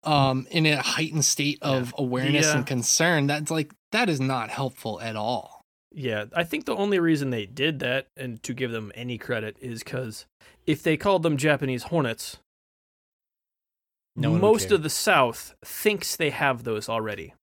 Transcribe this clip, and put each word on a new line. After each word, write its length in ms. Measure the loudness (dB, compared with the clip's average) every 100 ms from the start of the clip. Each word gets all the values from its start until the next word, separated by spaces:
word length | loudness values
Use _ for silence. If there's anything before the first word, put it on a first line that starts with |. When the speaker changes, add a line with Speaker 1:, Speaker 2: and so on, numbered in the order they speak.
Speaker 1:
um, 420 | 2 4 4 2 -2
in 160 | 2 2
a 160 | 2
heightened 420 | 0 -2 -2 2
state 340 | 0 2 0 -2
of 240 | 0 0 0
Speaker 2:
Yeah. 60 | -4
Speaker 1:
awareness 420 | -2 0 2 4 4
Speaker 2:
The, 60 |
uh, 40 | 2
Speaker 1:
and 80 | 0
concern, 600 | -2 2 4 4 4 2
that's, 240 | 0 -2
like, 220 | -2 -2 -8 _
that 180 | 0 2
is 100 | 2
not 300 | 0 -2 -4
helpful 500 | -4 -4 -4 -8 -6
at 160 | -6 -4
all. 460 | -2 -2 -6 -20 _ _ _
Speaker 2:
Yeah, 360 | -8 -4 -4 -2 -2
I 80 |
think 220 | -2 -4 -4
the 100 | -2
only 220 | 0 2
reason 320 | 4 2 0
they 160 | -2 -6
did 320 | -2 -2 -2
that, 280 | -2 -4 -6 -12
and 240 | -12 -10
to 100 | -10
give 180 | -6 -4
them 220 | -4 -10
any 220 | -12 -8 -8
credit, 400 | -4 -4 -4 -10
is 220 | -12 -10
'cause 440 | -8 -6 -6 -10 -16 _ -20 _ -2
if 160 | 0
they 160 | 2 2
called 240 | 4 4
them 160 | 4 2
Japanese 460 | 2 2 0 -4
hornets, 520 | -2 0 0 -2 -10 -14 _ _ _ _ _ _ _ _ _ _ _ _ _ _ _ _ _ -2
Speaker 3:
No 140 | 2
one 80 | 4
would 60 | 6
Speaker 2:
most 220 | 4 4
Speaker 3:
care. 60 | 2
Speaker 2:
of 60 |
the 80 | 2
South 640 | -2 4 4 4 0 -14 -18
thinks 520 | -14 -2 0 0 -4 -2
they 140 | -2
have 340 | 2 0 0
those 240 | -2 -6 -4
already. 460 | -4 -4 -8 -12 -18